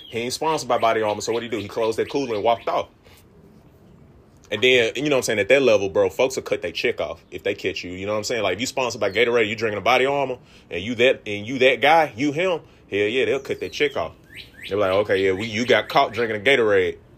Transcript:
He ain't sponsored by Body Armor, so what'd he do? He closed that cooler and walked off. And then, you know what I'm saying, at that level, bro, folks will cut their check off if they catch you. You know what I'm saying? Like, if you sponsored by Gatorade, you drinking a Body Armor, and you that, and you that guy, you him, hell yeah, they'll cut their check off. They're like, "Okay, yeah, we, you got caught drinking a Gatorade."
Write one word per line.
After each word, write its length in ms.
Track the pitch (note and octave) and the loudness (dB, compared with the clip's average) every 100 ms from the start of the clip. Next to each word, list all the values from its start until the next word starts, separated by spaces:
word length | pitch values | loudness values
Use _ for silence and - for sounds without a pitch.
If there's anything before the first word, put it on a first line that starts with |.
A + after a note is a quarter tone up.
| - | -10
He 100 | A#2 | -6
ain't 140 | A#2+ | -6
sponsored 360 | - D#3 D#3 B2+ | -4 -2 -2 0
by 80 | A#2+ | 2
Body 240 | A2+ A2 | 2 2
Armor, 180 | G#2+ G#2 | 0 -2
so 140 | A2+ | -2
what'd 180 | A2+ A#2 | -4 -4
he 60 | A2+ | -6
do? 40 | |
He 60 | G2+ | -6
closed 320 | A#2 A2+ A2+ | -2 -2 0
that 100 | G#2+ | -2
cooler 260 | C#3 B2+ G#2 | -2 -2 0
and 80 | |
walked 260 | A2 A#2 E3 | 0 0 -2
off. 180 | E3 - _ _ - _ - - - _ _ - - - - _ _ - | -4 -6 _ _ -20 _ -20 -20 -20 _ _ -20 -20 -20 -20 _ _ -10
And 120 | G#2 | 0
then, 300 | B2+ B2+ A2 B2 | 4 4 2 -2
you 80 | |
know 60 | D3+ | 0
what 80 | C3 | 0
I'm 60 | |
saying, 160 | A#2+ A2+ | 0 -2
at 100 | - | 4
that 120 | C#3 | 4
level, 280 | B2 G2+ G2 | 6 4 2
bro, 200 | G2+ F#2+ | 2 2
folks 260 | - C3 - | 2 -2 -2
will 80 | |
cut 180 | - G#2 | -4 -6
their 100 | F2 | -4
check 280 | - B2 G2 | -4 -4 -2
off 240 | D#2 E2 _ | -6 -8 _
if 140 | F2+ | -8
they 100 | G2 | -6
catch 300 | G#2 F#2+ E2 | -4 -6 -6
you. 80 | F2 | -10
You 140 | F2+ G2+ | -10 -6
know 60 | |
what 60 | G#2+ | -4
I'm 40 | |
saying? 180 | G#2 A#2 | -4 -2
Like, 140 | G2 F#2+ | -2 -2
if 60 | |
you 40 | B2+ | -4
sponsored 340 | C3+ B2 G#2+ | -4 -4 -2
by 120 | G#2 | -2
Gatorade, 360 | G2+ A#2+ A#2+ G#2 | 2 2 2 0
you 80 | A2 | -2
drinking 220 | A2+ G2+ | -4 -2
a 40 | |
Body 240 | G2+ B2+ C3+ | 2 2 2
Armor, 320 | C#3+ C3 B2 - - - | 0 -2 -6 -12 -20 -10
and 100 | F2 | -8
you 140 | G#2+ A2+ | -6 2
that, 260 | B2+ - G#2+ | 2 2 -4
and 180 | G#2 G#2+ | -8 -6
you 140 | C3+ | 2
that 220 | C3+ A#2+ | 2 4
guy, 320 | D3 E3 C#3+ A2 | 4 4 2 -2
you 160 | C#3+ | -4
him, 300 | C#3+ F#3 D#3+ - - - | -2 -2 -4 -8 -20 -6
hell 100 | G2+ | -2
yeah, 260 | G#2 C3 G#2+ | 0 0 0
they'll 140 | C3+ | -2
cut 200 | - - | -4 -8
their 100 | F#2 | -8
check 260 | - D3 G2 | -2 -2 -2
off. 180 | D#2+ - - - - - - | -6 -10 -20 -20 -20 -18 -6
They're 100 | G2+ | 0
like, 140 | F#2+ | 2
"Okay, 340 | G2 G#2+ F#2+ F#2+ | 2 2 2 2
yeah, 80 | |
we, 120 | F#2 A2+ | 0 -2
you 200 | G#2+ B2 | -4 2
got 220 | G#2+ - | 2 4
caught 260 | D3 B2+ | 0 0
drinking 240 | A2+ A2+ G#2+ | -2 -4 0
a 20 | |
Gatorade." 580 | A2+ C3 A2 G2 F2 - - | 2 4 4 4 2 -4 -18